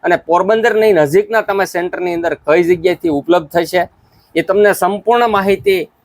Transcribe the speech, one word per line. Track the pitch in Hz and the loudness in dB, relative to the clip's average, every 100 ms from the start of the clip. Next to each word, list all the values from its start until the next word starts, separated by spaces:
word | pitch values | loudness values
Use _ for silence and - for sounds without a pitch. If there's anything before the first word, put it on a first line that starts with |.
અને | 175 170 | -2 -4
પોરબંદરની | - 170 185 220 226 220 220 | 0 -2 0 0 0 2 2
નજીકના | 185 147 170 208 220 | 2 4 2 2 -2
તમે | 214 196 | -2 -2
સેન્ટરની | 185 180 175 170 180 | -2 -4 -6 -6 -6
અંદર | 170 170 | -4 -4
કઈ | 147 - 165 | -6 0 2
જગ્યાએથી | 170 180 175 170 170 | 2 0 0 -2 -2
ઉપલબ્ધ | 147 139 175 151 | -4 0 0 0
થશે | 170 165 180 170 _ _ _ _ 160 | -4 -2 -2 -4 _ _ _ _ -6
એ | |
તમને | 165 190 208 | -2 2 2
સંપૂર્ણ | 185 180 202 214 240 240 | 2 -2 -2 0 0 2
માહિતી | 208 196 196 202 185 156 _ | 0 0 0 0 -2 -4 _